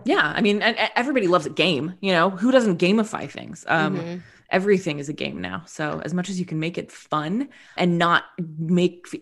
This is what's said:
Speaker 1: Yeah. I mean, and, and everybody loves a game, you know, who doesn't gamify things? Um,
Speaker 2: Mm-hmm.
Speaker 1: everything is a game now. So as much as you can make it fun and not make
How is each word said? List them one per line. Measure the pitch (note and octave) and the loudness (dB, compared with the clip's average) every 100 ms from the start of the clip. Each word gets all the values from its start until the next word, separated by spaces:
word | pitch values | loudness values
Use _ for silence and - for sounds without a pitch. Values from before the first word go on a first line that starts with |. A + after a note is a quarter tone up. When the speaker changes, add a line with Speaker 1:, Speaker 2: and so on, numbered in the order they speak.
Speaker 1:
Yeah. | B3 - D3+ - | -2 0 0 2
I | |
mean, | G#3 G#3 | 2 2
and, | G#3 G3+ | 0 0
and | G#3 | -2
everybody | - B3+ C4 F3+ | 0 0 2 4
loves | F3 D3 | 4 2
a | |
game, | - E3 C#3+ D#3 F3+ | 0 2 2 -2 -4
you | G3 | 0
know, | F3 F3+ | 2 2
who | F#3 A#3 | 2 4
doesn't | C4 A3+ E3+ | 4 4 4
gamify | F3+ A3 G#3+ - C#3+ | 4 4 0 -6 -10
things? | - - - - | -12 -14 -10 -2
Um, | D#3+ D#3 - | 0 0 -2
Speaker 2:
Mm-hmm. | E3+ F3+ - - - | -6 -10 -14 -20 -2
Speaker 1:
everything | F#3+ G3 F#3+ E3+ D3 | 0 4 2 0 -6
is | C#3+ | -8
a | |
game | - C#3+ C#3+ | -8 -8 -8
now. | F3+ F#3+ - | -8 -10 -10
So | - D3+ D#3 | -8 -6 -6
as | - | -4
much | F3+ F3+ | -4 -4
as | F#3 | -6
you | F3+ | -6
can | D#3 | -4
make | D#3+ - | -4 -6
it | - | -10
fun | - - D3+ D3+ G#3+ C#4 - - - | -16 -8 -6 -2 -4 -6 -12 -12 -2
and | F3+ E3+ | 0 2
not | E3+ E3+ - - E3 D#3 | 2 2 0 -10 -10 -6
make | E3 F3+ F3 F3 - - | 0 2 2 -2 -14 -2